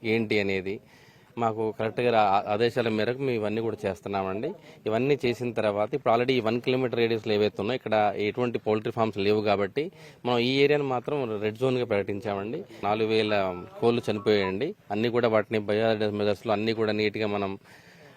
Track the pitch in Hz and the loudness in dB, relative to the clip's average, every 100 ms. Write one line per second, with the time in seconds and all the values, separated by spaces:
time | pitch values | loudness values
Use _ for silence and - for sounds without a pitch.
0 | 113 113 110 107 98 95 92 107 - - | -2 0 2 0 0 -2 -4 -8 -12 -20
1 | - - - - 117 110 110 104 110 104 | -20 -20 -16 -4 -2 -2 -4 -2 -4 0
2 | 123 113 104 98 101 104 117 127 117 110 | 2 4 4 4 2 0 0 0 -2 0
3 | 107 127 139 117 104 107 113 104 101 92 | -2 -2 -2 -2 -2 -2 -4 -4 -4 -4
4 | - 101 95 98 143 202 - - - 110 | -4 -4 -2 -4 -6 -8 -16 -10 -2 0
5 | 131 139 123 117 123 113 107 101 107 143 | 2 0 0 -2 -4 -2 0 0 -2 -2
6 | 127 117 123 131 110 120 131 127 127 117 | 2 2 4 2 2 0 0 0 0 0
7 | 113 113 110 104 107 - 104 127 - 107 | 0 0 0 2 2 0 -4 -4 0 2
8 | 104 - 104 113 123 117 - 107 110 117 | 2 0 -2 0 -2 -2 0 -2 0 0
9 | 110 104 98 107 107 101 98 135 165 - | 0 0 2 2 2 2 0 -2 -6 -8
10 | - - 120 123 120 135 139 147 139 123 | -20 -10 -2 0 2 4 4 4 0 -2
11 | 117 147 123 107 107 110 131 127 117 104 | -4 -4 -4 -2 -4 -2 0 0 0 0
12 | 95 101 104 98 101 147 202 - 101 107 | -2 -4 -4 -4 -4 -8 -10 -6 -2 0
13 | 110 110 107 104 95 90 98 - 117 120 | 2 2 2 2 0 -4 -10 0 2 2
14 | 113 107 107 104 95 95 147 208 - 104 | 0 -2 2 2 2 0 -4 -6 -6 -2
15 | 117 117 120 110 107 110 104 107 113 110 | 0 2 2 2 2 -2 0 0 2 2
16 | 107 104 104 101 117 104 110 113 110 107 | 0 0 0 -2 0 0 0 0 0 0
17 | 107 107 107 104 98 98 - - - - | 0 0 -2 -2 -4 -6 -12 -20 -20 -20
18 | - | -20